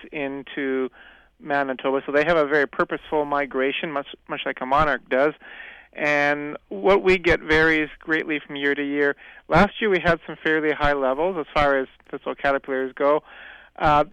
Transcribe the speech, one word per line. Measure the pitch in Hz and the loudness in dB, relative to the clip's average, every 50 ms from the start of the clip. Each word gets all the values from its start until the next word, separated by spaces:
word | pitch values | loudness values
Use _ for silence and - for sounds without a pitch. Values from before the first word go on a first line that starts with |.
| - - | -20 -14
into | - 156 139 135 139 139 131 - - 151 139 135 131 131 131 123 - - - - - - _ _ _ _ | -10 -8 -6 -6 -8 -8 -12 -10 -8 -6 -4 -2 -2 -2 -4 -4 -8 -12 -20 -20 -20 -20 _ _ _ _
Manitoba. | - 156 143 143 139 135 131 120 - 139 131 135 - | -8 -4 -2 -2 -2 -2 -4 -4 -2 -2 -2 -2 -2
So | - | 0
they | 139 147 151 | 0 2 2
have | 165 175 160 | 4 2 2
a | 147 | 2
very | 135 151 151 139 127 | 2 2 2 2 0
purposeful | - - 175 - 170 151 - - 165 151 147 | 0 -4 -4 -2 -4 -6 -6 -4 -2 -2 -2
migration, | 147 143 143 143 131 131 131 131 139 135 - - 170 | 0 -2 -2 -2 -2 -2 -2 -2 -2 -2 -4 -6 -6
much, | 147 143 139 - - - _ - | -6 -6 -8 -8 -12 -20 _ -12
much | 156 139 - | -10 -8 -8
like | 143 131 - | -8 -8 -8
a | 131 | -4
monarch | 127 135 147 156 151 131 120 - - | 0 2 2 2 2 0 -2 -2 0
does. | 123 127 143 156 151 - - - - - - - - - - _ - | 2 2 2 2 0 -2 -10 -20 -20 -18 -18 -18 -20 -20 -20 _ -10
And | - 156 147 147 147 143 143 147 147 147 147 151 - - _ | -4 -2 0 2 2 2 2 0 -2 -4 -8 -10 -12 -14 _
what | - 196 196 185 196 196 | -10 -2 2 4 4 4
we | 196 185 185 190 | 4 4 2 4
get | 165 170 165 - | 4 2 2 2
varies | - 156 156 156 160 160 160 156 156 143 - - | 2 2 2 4 4 4 4 2 0 -2 -6 -10
greatly | - 170 156 156 - - 151 143 - | -6 -4 -2 -2 -2 -4 -6 -6 -6
from | - 147 139 | -8 -8 -4
year | 143 143 143 | -2 -2 -2
to | 143 143 | -2 -2
year. | 139 143 147 143 143 143 - - - - - - - | -2 -2 0 0 0 0 -2 -8 -20 -20 -20 -6 0
Last | 156 165 202 202 - - | 2 4 4 2 0 -2
year | 233 214 | 0 0
we | 190 175 | 0 2
had | 156 175 170 165 - - | 2 0 0 0 -2 -8
some | 156 - - | -14 -4 -2
fairly | 165 156 160 151 151 143 | 0 0 2 2 0 0
high | 135 151 147 143 | 0 0 0 2
levels | 139 135 127 131 139 165 185 196 165 | 2 0 0 0 0 0 -2 -2 -4
as | 139 - - | -6 -4 0
far | 151 147 143 139 135 | 2 2 2 2 0
as | 131 - _ _ _ - | 0 -4 _ _ _ -16
thistle | - 139 - 135 131 | -14 -10 -10 -10 -8
caterpillars | - - 143 139 135 - - 135 131 131 131 127 | -4 -2 0 0 -2 -2 -4 -4 -4 -4 -6 -4
go. | - 143 143 147 151 - - - - - - - - - - _ - | 0 2 2 2 2 0 -6 -14 -20 -20 -20 -20 -20 -20 -20 _ -2
Uh, | 175 156 151 147 151 - | 2 2 4 4 2 0